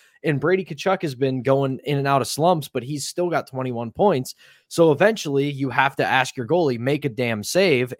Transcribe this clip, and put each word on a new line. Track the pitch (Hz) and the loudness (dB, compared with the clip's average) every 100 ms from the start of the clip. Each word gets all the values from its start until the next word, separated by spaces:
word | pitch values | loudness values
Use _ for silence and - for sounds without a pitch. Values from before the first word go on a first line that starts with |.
| _ _ | _ _
And | 156 143 | -2 0
Brady | 151 190 | 0 0
Tkachuk | 180 151 - 190 | -2 -6 -2 -2
has | 160 | -4
been | 123 135 131 | -2 -2 -2
going | 123 135 135 131 | 0 2 0 -4
in | - 143 | -4 -2
and | 139 | 2
out | 139 | 0
of | 117 | 0
slumps, | - 160 175 143 | 0 2 2 0
but | 127 | -6
he's | 120 147 135 | -6 -8 -8
still | - 175 | -4 -2
got | 156 123 | -2 -4
twenty-one | 131 131 117 117 | -6 -6 -6 -6
points. | - 202 147 127 - _ _ _ | 2 2 2 -2 -12 _ _ _
So | - 165 | 2 4
eventually | 143 196 226 160 139 143 | 6 4 2 -2 -2 -2
you | 139 135 | -2 -4
have | 123 139 139 | 2 0 2
to | |
ask | 120 127 127 - | 2 2 0 -4
your | 117 | -2
goalie, | 170 156 120 | 2 2 0
"Make | 123 147 147 | -2 -2 -2
a | |
damn | 110 123 110 | -2 -2 -2
save." | 101 175 190 131 123 123 | -2 2 4 2 0 -4